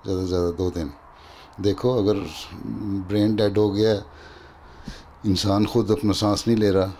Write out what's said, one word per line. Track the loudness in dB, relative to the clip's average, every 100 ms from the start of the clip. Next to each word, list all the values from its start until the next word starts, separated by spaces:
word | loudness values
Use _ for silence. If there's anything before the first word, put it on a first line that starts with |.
ज़्यादा | -2 -4
से | 0
ज़्यादा | 0 0
दो | -2 -4
दिन | -4 -8 -10 -20 -20 -20 -20 -20 -4
देखो, | -2 0 0
अगर | 2 2 0 -2 -12 -14 -12 -10 -8 -6 -6 -2
ब्रेन | 0 2 2
डेड | 2 2
हो | 2
गया | 2 2
है, | 0 -4 -20 -20 -20 -20 -20 -20 -20 -18 -18 -20 -6 -2
इंसान | 0 2 2 2
खुद | 0 0
अपना | 0 0
सांस | 0 0 0 0
नहीं | 2
ले | 4
रहा, | 2 0